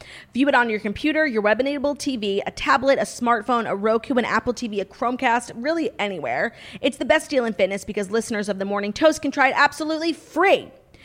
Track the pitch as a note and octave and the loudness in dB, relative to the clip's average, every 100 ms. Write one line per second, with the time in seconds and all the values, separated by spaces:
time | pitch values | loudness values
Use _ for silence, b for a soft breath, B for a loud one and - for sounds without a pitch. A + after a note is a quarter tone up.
0 | B B B A#3 C#4+ C4 A#3 G#3+ G#3+ G#3 | B B B 0 4 4 2 -2 -4 -2
1 | D4 D#4 D#4 A3 G3+ A3 C4+ C#4+ C#4+ - | 0 2 2 2 2 2 0 0 -2 -2
2 | C#4 B3 G3+ G3 - - D4 C4+ C4+ C4 | -4 -4 -2 -2 -4 -2 2 4 4 2
3 | G#3 - A#3+ A#3 A3 A#3+ F3 G3 G#3+ A3+ | 0 -2 0 0 0 0 0 -2 0 0
4 | - B3 D3 G#3+ B3 A3+ A#3 G3+ F#3+ - | 0 0 0 0 -2 -4 -6 -6 -6 -4
5 | A#3+ B3+ B3+ A#3+ - A3+ C4+ E4 C#4 - | -4 0 0 0 -2 -6 -2 -2 -2 -4
6 | G3+ F3+ B2+ C3+ A3+ B B G#3 C#4+ - | -6 -4 -4 -2 -4 B B -4 -2 0
7 | B3+ D#4 - C4+ A#3 A3 F#3+ G3 - G#3 | 2 2 2 0 0 0 0 -2 -6 -6
8 | F#3+ A3+ A3+ G#3+ G3+ F#3+ G3 G3+ G#3 - | -2 -2 -2 -4 -4 -4 -2 -2 -2 2
9 | D#4 D4+ C#4+ C#4+ C4 - D4 - D#4 D#4 | 4 4 -2 2 2 4 2 0 -4 -2
10 | E4 - - D#4 F#4+ A3 G2 - _ B | -4 -4 -4 2 4 4 0 -18 _ B